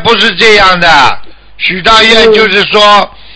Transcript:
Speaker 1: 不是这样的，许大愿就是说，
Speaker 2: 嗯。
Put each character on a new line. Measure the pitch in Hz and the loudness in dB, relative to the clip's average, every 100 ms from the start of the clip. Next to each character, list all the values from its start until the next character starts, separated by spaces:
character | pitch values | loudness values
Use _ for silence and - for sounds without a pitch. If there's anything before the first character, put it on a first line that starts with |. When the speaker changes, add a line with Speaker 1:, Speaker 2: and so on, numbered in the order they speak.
Speaker 1:
不 | 220 214 | 0 -2
是 | 220 175 | -2 -2
这 | 220 208 | 0 2
样 | 190 180 | 2 0
的， | 170 147 123 - - - - - | 0 2 0 -2 -10 -18 -20 -10
许 | - 185 | -8 -4
大 | 196 220 | 0 0
愿 | 220 226 226 | 2 2 2
就 | 214 214 | 2 0
是 | 202 | -2
说， | - 208 | -2 0
Speaker 2:
嗯。 | 208 202 - - - | 2 2 0 -10 -20